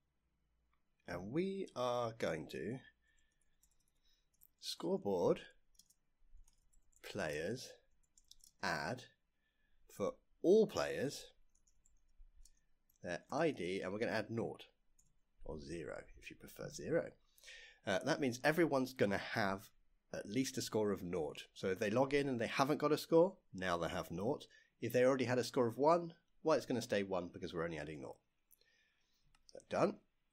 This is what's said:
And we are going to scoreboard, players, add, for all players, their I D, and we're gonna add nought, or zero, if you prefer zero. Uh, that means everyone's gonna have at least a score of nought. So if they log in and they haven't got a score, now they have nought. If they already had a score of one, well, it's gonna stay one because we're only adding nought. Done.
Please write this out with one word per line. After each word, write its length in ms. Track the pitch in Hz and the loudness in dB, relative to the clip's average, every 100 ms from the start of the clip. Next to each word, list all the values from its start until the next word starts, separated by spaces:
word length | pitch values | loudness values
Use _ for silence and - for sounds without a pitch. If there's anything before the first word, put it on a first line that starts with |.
| _ _ _ _ _ _ _ _ _ _ - | _ _ _ _ _ _ _ _ _ _ -8
And 260 | 87 98 | -6 -4
we 360 | 151 190 196 - - | -2 -2 -4 -6 -2
are 360 | 123 120 117 | 0 0 -2
going 360 | 117 95 80 73 | -2 -2 -2 -6
to 300 | 65 87 135 - _ _ _ _ _ _ _ _ _ _ _ _ _ _ _ _ _ | -6 -6 -6 -10 _ _ _ _ _ _ _ _ _ _ _ _ _ _ _ _ _
scoreboard, 840 | - - 170 196 101 90 107 180 - - _ _ - _ _ _ - - - _ _ - _ - | -10 -6 -2 -2 0 2 4 2 -4 -20 _ _ -20 _ _ _ -20 -20 -20 _ _ -20 _ -18
players, 680 | - 104 80 76 87 127 - - _ _ _ _ - - - - | -10 -4 -2 -2 -2 -4 -8 -16 _ _ _ _ -20 -20 -20 -6
add, 420 | 95 78 76 120 - _ _ _ _ _ _ - - | -2 -2 -2 -6 -10 _ _ _ _ _ _ -20 -14
for 240 | - 95 - _ _ | -4 -2 -4 _ _
all 260 | 160 214 208 | 6 6 6
players, 600 | - 73 71 135 - - - - _ _ _ _ - _ - - - - _ _ _ _ _ | 0 -2 -2 -4 -6 -14 -20 -20 _ _ _ _ -20 _ -20 -20 -20 -20 _ _ _ _ _
their 200 | 90 85 - | -6 -6 -4
I 200 | 139 165 | -2 0
D, 320 | 104 87 95 | 0 -4 -2
and 100 | 92 | -4
we're 60 | 104 | -4
gonna 140 | 107 | -2
add 180 | 107 101 | -2 -2
nought, 340 | 113 82 - - _ _ _ _ _ _ - | -4 -4 -6 -16 _ _ _ _ _ _ -14
or 160 | - 76 | -10 -10
zero, 420 | 71 82 62 - - - | -8 -8 -8 -10 -12 -16
if 140 | - | -18
you 60 | - | -16
prefer 340 | - - - | -16 -12 -10
zero. 420 | - 143 160 - - _ _ - - - - 110 | -8 -2 0 -2 -10 _ _ -20 -20 -20 -8 0
Uh, 120 | 95 | 2
that 220 | 127 160 | 2 2
means 200 | 135 120 | 0 0
everyone's 520 | 147 160 156 139 127 | 2 4 4 2 0
gonna 240 | - 104 98 | 2 2 2
have 520 | - 117 98 98 - _ _ _ _ | -2 -2 0 -2 -8 _ _ _ _
at 160 | - 104 | -8 -2
least 280 | 117 131 - | -2 -2 -2
a 60 | |
score 300 | - 110 104 | -2 0 2
of 100 | 92 | 0
nought. 460 | 87 87 73 - - | -2 -2 -4 -6 -14
So 160 | - 98 | -4 -2
if 100 | 95 | 2
they 100 | 107 | 2
log 240 | 117 135 | 4 4
in 140 | 143 139 | 2 2
and 120 | 120 | 0
they 60 | 104 | 0
haven't 320 | - 135 147 | 2 2 2
got 140 | 147 | 2
a 60 | 147 | 2
score, 380 | - 165 185 - _ | 4 6 6 2 _
now 240 | 95 - 85 | -4 0 2
they 120 | 80 | 0
have 240 | 90 - | -2 -4
nought. 340 | 85 107 147 - - _ - | -2 -2 -2 -8 -20 _ -8
If 120 | 117 | 0
they 120 | 123 | 4
already 200 | 127 135 | 6 6
had 140 | 120 123 | 2 0
a 60 | |
score 220 | 113 139 117 | 0 2 0
of 100 | 120 | 4
one, 380 | 147 175 170 - _ _ | 6 6 2 -12 _ _
well, 120 | 156 139 | 2 2
it's 100 | - | 2
gonna 140 | 123 | -2
stay 220 | - 101 | 2 0
one 260 | 98 90 87 | 0 -2 -4
because 240 | 90 87 | -8 -6
we're 120 | 87 | -2
only 140 | 85 78 | -2 -4
adding 220 | 76 76 | -6 -8
nought. 180 | 120 - _ _ _ _ _ _ _ _ _ _ _ _ _ - - | -10 -14 _ _ _ _ _ _ _ _ _ _ _ _ _ -18 -6
Done. 280 | 92 175 - _ _ _ | 0 0 -2 _ _ _